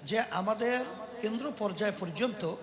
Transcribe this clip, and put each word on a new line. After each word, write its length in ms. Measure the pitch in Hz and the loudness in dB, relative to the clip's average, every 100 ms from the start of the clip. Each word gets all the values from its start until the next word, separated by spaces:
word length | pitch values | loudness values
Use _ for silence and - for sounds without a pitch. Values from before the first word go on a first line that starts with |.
যে 180 | 143 220 233 | 2 2 2
আমাদের 540 | 175 196 214 240 247 254 - - - | 0 0 2 4 2 0 -6 -10 -2
কেন্দ্র 300 | 214 233 285 - | -2 0 -4 0
পর্যায় 340 | 208 170 208 202 | -2 2 0 0
পর্যন্ত 560 | 180 156 247 208 170 - | -4 0 0 0 -2 -4